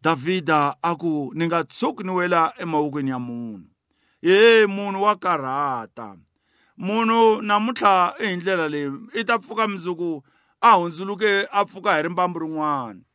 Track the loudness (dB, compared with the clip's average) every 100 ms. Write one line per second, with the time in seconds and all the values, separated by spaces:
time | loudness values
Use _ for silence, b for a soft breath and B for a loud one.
0 | 0 0 0 -2 2 2 2 -2 -4 -2
1 | -2 -2 -4 -4 -2 0 -4 -4 -4 -4
2 | -4 -2 2 2 2 -2 -4 -2 -2 -2
3 | -4 -4 -8 -10 -10 -12 -18 _ _ _
4 | _ _ 2 6 8 6 4 0 -6 -2
5 | 0 0 0 -2 -2 -4 -2 -4 -8 -14
6 | -16 -18 _ _ _ _ _ _ -4 0
7 | 2 4 4 4 2 0 0 0 4 4
8 | 4 0 -4 -4 -2 -2 -2 -4 -6 -8
9 | -10 -8 -2 -2 -2 -4 -2 -2 -8 -6
10 | -6 -6 _ _ _ _ 6 6 4 -6
11 | -8 -2 0 0 0 -2 -4 -2 0 0
12 | 0 -2 -2 -2 -8 -4 -2 -2 -6 -12
13 | _